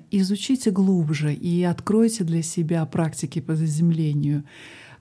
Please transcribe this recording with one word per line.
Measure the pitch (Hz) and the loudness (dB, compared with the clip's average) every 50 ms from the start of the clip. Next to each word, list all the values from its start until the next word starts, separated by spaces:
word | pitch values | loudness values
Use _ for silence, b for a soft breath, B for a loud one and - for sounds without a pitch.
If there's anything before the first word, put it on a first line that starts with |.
| - - | -6 -4
изучите | - 196 190 180 208 202 - - 262 254 - 226 | 0 0 0 0 0 -2 -2 -2 -2 0 0 0
глубже | 185 202 190 196 190 175 160 147 156 143 151 151 143 | 2 2 4 4 4 2 2 0 0 0 0 -2 -2
и | - - 175 170 175 175 | -2 -2 -2 0 2 2
откройте | 175 170 170 - - 202 220 226 226 226 - 180 | 0 -2 -2 -2 0 2 2 2 2 2 0 -2
для | 160 160 165 160 | -2 0 -2 -2
себя | - - 175 165 151 175 165 160 | -2 -2 -2 -2 0 0 0 -2
практики | 160 - 170 165 156 - - 170 - - 165 | -2 -2 -2 -2 -2 -2 -6 -8 -6 -6 -6
по | 160 - 160 | -4 -2 -2
заземлению, | 156 160 156 147 156 170 170 165 160 156 151 147 147 147 143 147 143 143 B B B B B B B B B B B | 0 0 0 0 2 2 2 2 2 0 0 0 0 0 0 0 -2 -4 B B B B B B B B B B B